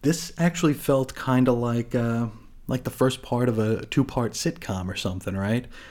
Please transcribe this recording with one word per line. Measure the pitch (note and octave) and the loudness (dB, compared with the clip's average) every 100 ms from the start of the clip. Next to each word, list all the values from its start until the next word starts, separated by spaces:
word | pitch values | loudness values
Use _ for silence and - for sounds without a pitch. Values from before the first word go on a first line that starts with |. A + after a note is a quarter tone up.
this | C#3+ E3 - - | 0 0 -4 0
actually | E3+ E3+ D#3 | 0 4 2
felt | C3+ - C3+ C3 - | 2 2 2 0 -4
kinda | - B2+ B2+ | 2 4 4
like, | A#2+ A#2+ A#2 A#2 | 4 2 0 0
uh, | B2 A#2 A#2 A#2 - - - - | 0 0 0 -2 -6 -18 -14 -4
like | B2+ | -4
the | - | -4
first | - C3 C3 | 2 2 2
part | - B2 B2 | -4 0 2
of | A2 | 2
a | G#2+ A2 - | 2 0 0
two-part | - C3 C3 A#2 | 0 2 0 -2
sitcom | - E3+ D#3+ - F#2+ F2+ | -2 -4 -4 -6 -6 -6
or | G2 | -6
something, | G2 F#2 G2 F#2+ | -4 -4 -4 -2
right? | G2 A#2 B2+ - - | 0 -2 -4 -14 -20